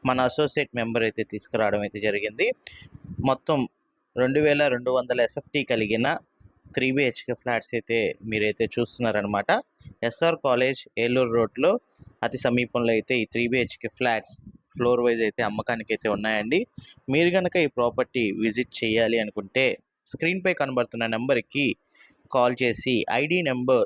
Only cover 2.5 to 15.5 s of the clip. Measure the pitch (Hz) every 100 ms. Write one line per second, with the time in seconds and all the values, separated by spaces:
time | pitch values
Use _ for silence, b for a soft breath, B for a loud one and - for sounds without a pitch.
2.5 | 262 - B B - - - 131 131 -
3.5 | 151 123 _ _ _ _ - 127 139 151
4.5 | 143 147 123 123 127 123 120 117 - -
5.5 | 147 131 117 107 113 131 165 _ _ -
6.5 | _ - - 131 131 135 - - 123 -
7.5 | 117 - 117 - 117 101 - 107 110 107
8.5 | 104 113 - 120 - 120 104 101 104 101
9.5 | 208 - _ B - 117 - 165 165 139
10.5 | 123 127 131 - - 117 123 123 117 110
11.5 | - 156 226 _ b b _ 117 131 131
12.5 | 120 120 123 117 113 - 127 107 117 120
13.5 | 127 113 - 110 - 123 110 - - -
14.5 | - _ - 123 123 120 117 110 - 110